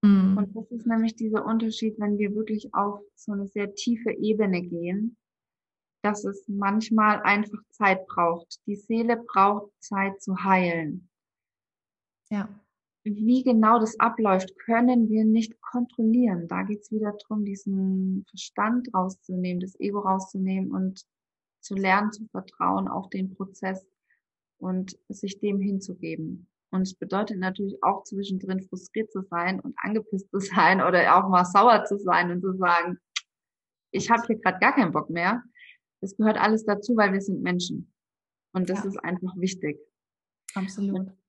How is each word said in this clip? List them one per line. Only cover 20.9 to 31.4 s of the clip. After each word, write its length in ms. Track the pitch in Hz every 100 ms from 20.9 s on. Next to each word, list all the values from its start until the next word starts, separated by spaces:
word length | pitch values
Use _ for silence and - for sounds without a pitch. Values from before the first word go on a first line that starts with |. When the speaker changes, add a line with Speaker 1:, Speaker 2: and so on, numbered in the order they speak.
| 190 - _ _ _ _ _
Speaker 2:
zu 140 | -
lernen, 380 | 196 196 190 214
zu 140 | - 220
vertrauen 580 | 196 190 _ 185 190 190
auf 200 | - 190
den 240 | 196 190
Prozess 520 | 190 196 190 190 190 _ _ _ _ _ _ _ _
und 400 | 185 185 185 - _
sich 320 | 196 202 196
dem 200 | 208 202
hinzugeben. 880 | 196 196 190 180 165 160 160 185 - _ _
Und 120 | 185
es 120 | 185
bedeutet 440 | - - 190 208 202
natürlich 440 | 190 190 196 -
auch 220 | - 196
zwischendrin 580 | - 196 202 185 185 190
frustriert 480 | - 180 - - 220
zu 100 | 196
sein 380 | 190 170 175 190
und 140 | - -
angepisst 520 | - 214 220 190 190
zu 80 | 202
sein 420 | 196 190 165 185
oder 340 | 165 180 127 170
auch 120 | 190
mal 140 | 180